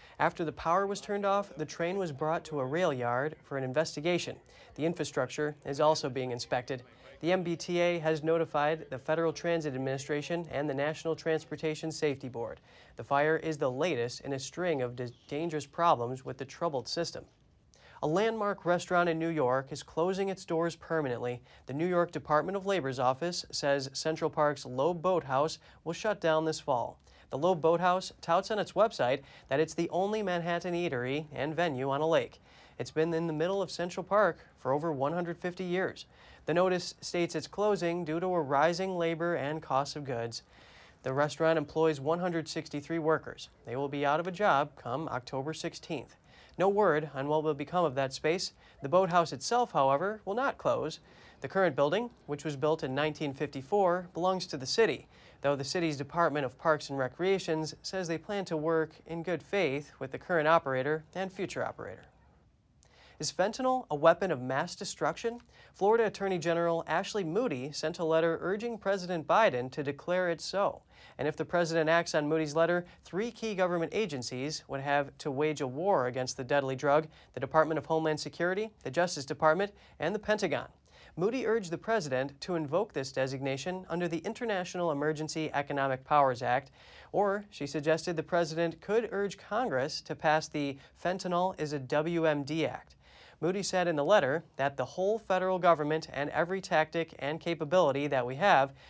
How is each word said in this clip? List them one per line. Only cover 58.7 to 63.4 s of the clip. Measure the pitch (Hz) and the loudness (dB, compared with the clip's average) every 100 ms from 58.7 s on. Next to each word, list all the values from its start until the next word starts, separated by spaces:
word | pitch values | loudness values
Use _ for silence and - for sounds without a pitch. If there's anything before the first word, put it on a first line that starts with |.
| 160 156 - - | 0 0 -4 -10
in | 165 | -8
good | 165 165 | -4 -4
faith | - 202 160 139 147 - | -2 0 2 0 -6 -10
with | 135 | -10
the | - | -8
current | - 175 151 | -2 2 6
operator | 165 139 131 131 156 - | 4 4 -2 0 -2 -4
and | 180 190 | -6 -6
future | 190 180 - | -6 -6 -4
operator. | - - 98 98 - _ _ _ _ _ _ _ - - - - | -6 -6 -12 -14 -18 _ _ _ _ _ _ _ -20 -20 -20 -10
Is | 156 | -6
fentanyl | - | 0